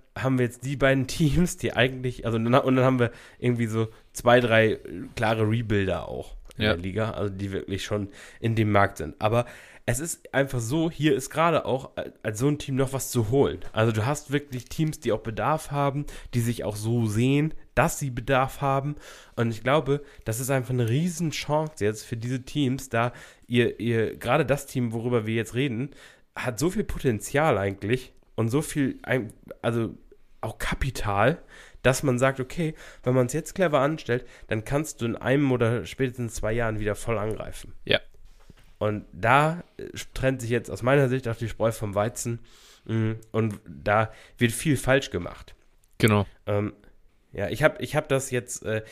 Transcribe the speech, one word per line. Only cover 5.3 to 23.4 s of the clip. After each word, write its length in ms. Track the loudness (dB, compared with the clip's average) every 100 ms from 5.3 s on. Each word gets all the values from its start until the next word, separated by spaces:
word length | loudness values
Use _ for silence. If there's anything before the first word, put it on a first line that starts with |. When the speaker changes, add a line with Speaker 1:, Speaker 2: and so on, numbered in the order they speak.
| 2 2
Speaker 1:
Rebuilder 580 | 2 2 2 2 0 -4
auch 280 | -8 -10 -14 -12 -2
in 80 | 0
Speaker 2:
Ja. 80 |
Speaker 1:
der 80 | 0
Liga, 280 | -2 -2 -4
also 220 | -2 -4
die 180 | -4 -6
wirklich 320 | -6 -4 -6
schon 260 | -2 -4 -4 -10 -20 -4
in 160 | -2 2
dem 160 | 4
Markt 260 | 6 4 0
sind. 180 | -10 -2
Aber 260 | 0 0 -2 -10 -20 -8 -2
es 140 | -2
ist 340 | -4 -10 -2
einfach 260 | 0 0 -2
so, 300 | -2 0 0
hier 240 | 2 2 2
ist 140 | 0
gerade 340 | 2 4 2 0
auch 320 | -4 -4 -8
a-, 80 | -10 -6
als 180 | -6 0
so 80 | 0
ein 120 | 0
Team 160 | -2 0
noch 180 | 0
was 160 | -2 -2
zu 220 | 0 2
holen. 280 | 4 4 0 -4
Also 180 | 2 2
du 140 | 2 0
hast 260 | -2 -2
wirklich 340 | -4 -4 -12 -8
Teams, 340 | -2 -2 0
die 120 | -2
auch 100 | -2
Bedarf 500 | -2 -2 -2 -2 -2
haben, 340 | 0 0 -2 -8 -12 -4 -2
die 60 |
sich 220 | 0 -2
auch 120 | -4 -4
so 320 | -2 0 2
sehen, 460 | 2 2 4 2 -4 -4
dass 240 | 0 2 0
sie 140 | -6
Bedarf 500 | -6 0 2 2 -2
haben. 340 | 0 0 -2 -8 -14 -20 -12 -2
Und 140 | -2
ich 140 | 0
glaube, 400 | 2 2 2 -2 -4 -10 -6
das 140 | -4
ist 120 | 0
einfach 220 | -2 0 0
eine 120 | 2
Riesenchance 920 | 2 0 0 -4 -4 -2 -2 -2 -2
jetzt 220 | -2 -2 -8
für 120 | -8
diese 260 | -4 -6
Teams, 440 | -4 0 0 -2 -4
da 240 | -2 -2 -4 -20 -18